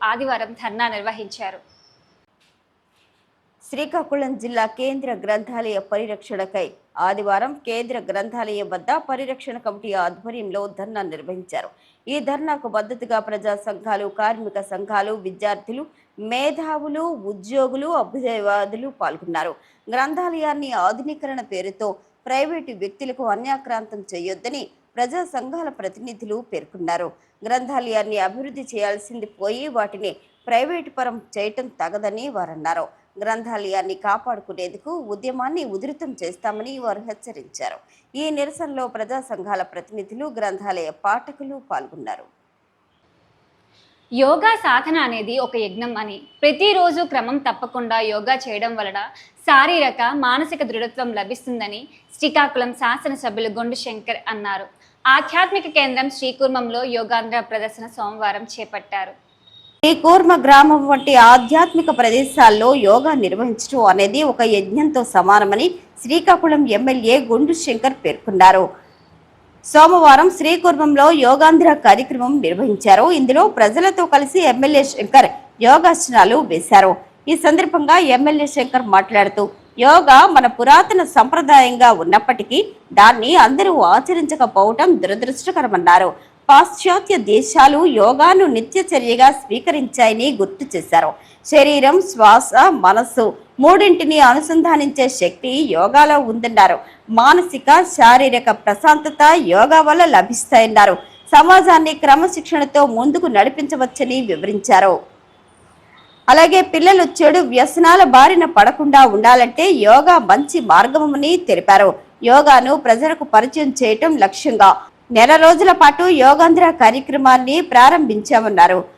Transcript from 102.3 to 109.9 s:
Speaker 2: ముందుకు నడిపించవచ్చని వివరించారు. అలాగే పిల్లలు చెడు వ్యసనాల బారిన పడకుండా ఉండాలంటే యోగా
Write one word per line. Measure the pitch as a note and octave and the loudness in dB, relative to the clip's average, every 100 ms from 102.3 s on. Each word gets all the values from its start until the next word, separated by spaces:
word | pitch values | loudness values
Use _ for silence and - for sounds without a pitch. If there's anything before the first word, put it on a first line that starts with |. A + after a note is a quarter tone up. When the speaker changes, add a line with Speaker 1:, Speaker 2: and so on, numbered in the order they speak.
| E4 - D#4 C#4+ C#4+ C#4+ | -4 -6 -4 0 2 2
Speaker 2:
ముందుకు | A3+ C#4 F4 E4+ | 0 -2 -2 0
నడిపించవచ్చని | G#3 A#3 C#4 D4 D4 B3+ - B3+ C4 | 0 0 -2 -8 -4 -6 -4 -6 -4
వివరించారు. | A3+ E3 F#3+ G#3 - F#3+ G3 E3+ - _ _ _ _ _ _ _ _ _ _ _ - | -6 -6 -6 -6 0 2 4 0 -6 _ _ _ _ _ _ _ _ _ _ _ 0
అలాగే | D4 E4 F#4 | 4 4 4
పిల్లలు | F#4 D#4+ F4 G4 D#4 - | 0 2 4 4 2 2
చెడు | E4 F4+ | 2 2
వ్యసనాల | C4+ B3 C#4+ E4+ E4+ F4+ | 0 0 0 2 4 6
బారిన | D#4+ B3+ D4 F4+ | 6 8 6 4
పడకుండా | E4 G#3+ A3 - D4 C#4 | 2 4 2 2 4 6
ఉండాలంటే | B3+ G3+ A3+ B3 A#3+ - F#4 | 6 4 4 4 4 0 0
యోగా | C#4+ G#3 | 2 4